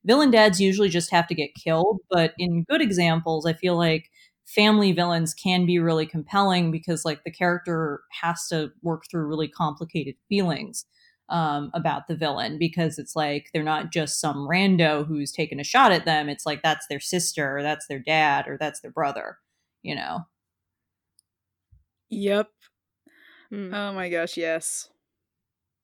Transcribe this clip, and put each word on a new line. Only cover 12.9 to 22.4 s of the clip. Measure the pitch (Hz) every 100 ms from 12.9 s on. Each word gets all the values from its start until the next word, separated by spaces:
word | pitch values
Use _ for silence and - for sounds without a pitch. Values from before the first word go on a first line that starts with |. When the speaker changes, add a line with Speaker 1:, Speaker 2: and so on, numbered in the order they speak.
| 156
Speaker 1:
it's | - 160
like, | 151 147 -
they're | 160
not | 156 156 165
just | 165 147 -
some | 151 143 143
rando | 180 196 180 160 151 151
who's | 151 143
taken | - 156 139
a |
shot | 143 254 254
at | 170 165
them. | 156 147
It's | 143 156
like, | 143
that's | 160 147 -
their | 139
sister, | - 180 - - 139 139
or |
that's | 147 147 -
their | 139
dad, | 123 156 151 139 139
or | 139
that's | 151 -
their | 143
brother, | 160 143 - - - _ _ _ _
you | - 143
know? | 71 117 165 _ _ _ _ _ _ _ _ _ _ _ _ _ _ _ _ _ _
Speaker 2:
Yep. | 208 202 202